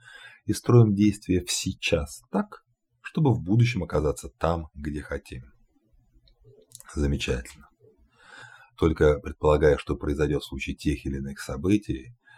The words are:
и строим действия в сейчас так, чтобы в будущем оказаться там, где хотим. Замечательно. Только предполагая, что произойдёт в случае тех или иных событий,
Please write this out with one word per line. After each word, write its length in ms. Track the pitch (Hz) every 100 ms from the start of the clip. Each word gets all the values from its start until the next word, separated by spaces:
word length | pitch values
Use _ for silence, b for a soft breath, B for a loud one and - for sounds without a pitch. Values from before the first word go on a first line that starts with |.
| B B B B
и 80 | -
строим 420 | 104 - 120 110
действия 500 | 101 104 101 - 90
в 80 | -
сейчас 680 | - - - - 82 76 - _
так, 320 | 196 208 - _ _ _ _
чтобы 320 | - - 147
в 80 | 95
будущем 440 | 80 110 117 95
оказаться 440 | 82 85 73 - 73 -
там, 300 | 82 85 80
где 260 | 76 73 73
хотим. 440 | - 71 - 64 - _ _ _ _ _ _ _ _ _ - - _ - -
Замечательно. 760 | - 71 71 - 64 - - - _ _ _ _ B B B B B B -
Только 440 | 85 80 76 73
предполагая, 580 | - - 78 76 78 71
что 160 | -
произойдёт 480 | 71 76 73 73 71
в 40 | -
случае 280 | - -
тех 300 | - 78 67 -
или 120 | 67
иных 220 | 69 69
событий, 760 | - 69 87 104 - 65 - - b